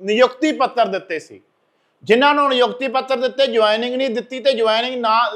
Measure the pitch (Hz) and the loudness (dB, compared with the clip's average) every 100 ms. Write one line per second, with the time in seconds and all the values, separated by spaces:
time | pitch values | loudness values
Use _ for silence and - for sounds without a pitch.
0 | 190 214 254 - 311 240 247 240 208 190 | -4 2 2 2 -2 0 -2 0 -2 -2
1 | - 160 - 101 _ _ _ _ _ _ | -6 -10 -10 -20 _ _ _ _ _ _
2 | 123 226 285 294 285 254 233 190 269 262 | 0 4 4 4 2 2 0 0 -4 -4
3 | 269 254 247 254 269 226 214 220 247 254 | -2 -2 -2 0 0 2 2 2 -2 -2
4 | 269 214 196 254 240 233 220 220 240 254 | -2 -4 -8 -4 -2 0 2 0 -2 -2
5 | 226 226 233 | 0 0 0